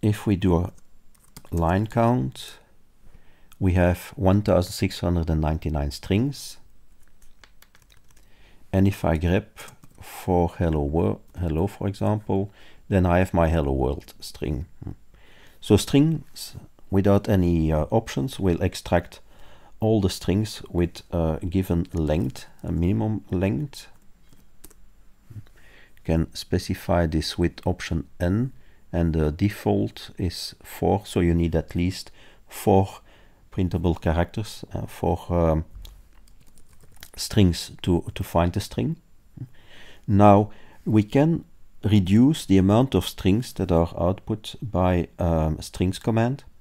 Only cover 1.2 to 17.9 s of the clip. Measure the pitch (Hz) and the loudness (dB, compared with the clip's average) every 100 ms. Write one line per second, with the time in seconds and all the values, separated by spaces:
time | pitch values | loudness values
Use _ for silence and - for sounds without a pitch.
1.2 | - - - 85 82 92 107 117 117 127 | -20 -20 -8 -2 0 0 0 0 2 2
2.2 | 131 - - - _ - - _ - - | -2 -8 -18 -20 _ -20 -20 _ -20 -20
3.2 | - - - - 98 87 87 90 - - | -20 -20 -20 -2 0 4 4 2 -4 -2
4.2 | 95 98 104 90 90 - 98 - 87 87 | 2 2 4 2 2 -2 -4 -2 -2 0
5.2 | 82 80 78 78 - 76 73 - - 95 | 0 0 0 -2 -2 -4 -4 -8 -2 0
6.2 | 135 139 - - - - - - - - | 0 -6 -14 -18 -20 -20 -20 -20 -20 -20
7.2 | - - - - - - _ - - - | -20 -20 -20 -20 -20 -20 _ -20 -20 -20
8.2 | - - - - - 95 98 98 85 80 | -20 -20 -20 -20 -4 2 2 2 0 0
9.2 | 85 95 104 - - - - - - - | 2 0 -2 -18 -20 -20 -20 -20 -20 -14
10.2 | - 90 85 - 85 78 71 80 98 101 | -2 0 0 0 -2 0 0 0 0 -2
11.2 | - - 85 78 98 - 101 98 104 107 | -10 -8 -4 -2 -2 -4 -8 -4 -2 -4
12.2 | 104 98 101 - - - - 101 92 87 | -2 -4 -4 -10 -20 -20 -2 2 4 4
13.2 | 92 90 82 82 71 67 64 69 - - | 2 2 2 2 0 0 -2 -4 -10 -18
14.2 | - - - 71 - - - - - - | -18 -10 -6 -6 -8 -14 -16 -16 -18 -20
15.2 | - - - - - 101 - 139 156 160 | -20 -20 -20 -18 4 4 4 2 4 0
16.2 | - - - - - - - 95 98 101 | -6 -16 -16 -16 -20 -20 -4 0 4 2
17.2 | 98 101 87 85 80 78 76 | 4 2 4 2 2 2 2